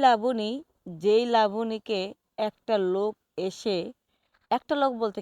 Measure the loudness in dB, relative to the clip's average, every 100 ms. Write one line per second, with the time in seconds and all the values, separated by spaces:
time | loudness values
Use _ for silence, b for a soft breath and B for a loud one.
0 | 4 4 2 -2 -4 -8 -12 _ -16 -2
1 | 2 4 4 2 2 0 -4 -6 -6 -4
2 | -6 -10 _ -6 -6 -6 -2 0 2 0
3 | -2 -4 _ -8 -8 -6 -4 -4 -4 -12
4 | _ _ _ _ -4 -4 -2 0 0 0
5 | -4 -4